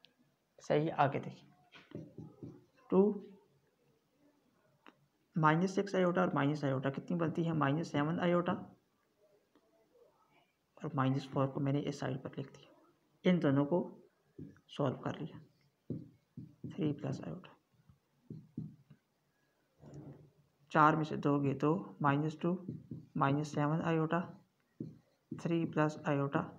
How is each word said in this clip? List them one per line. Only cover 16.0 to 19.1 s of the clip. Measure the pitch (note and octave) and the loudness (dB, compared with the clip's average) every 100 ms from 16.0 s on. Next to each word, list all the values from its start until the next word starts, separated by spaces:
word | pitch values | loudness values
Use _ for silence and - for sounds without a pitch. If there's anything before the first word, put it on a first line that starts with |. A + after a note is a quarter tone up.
| - - _ - - - - | -12 -20 _ -18 -18 -14 -14
थ्री | - D3+ | -4 -4
प्लस | C#3+ C3+ C3+ | -2 -4 -6
iota, | - E3+ - - _ _ _ - _ _ - - - - - - - - _ | -8 -12 -14 -20 _ _ _ -20 _ _ -18 -18 -14 -12 -12 -14 -20 -20 _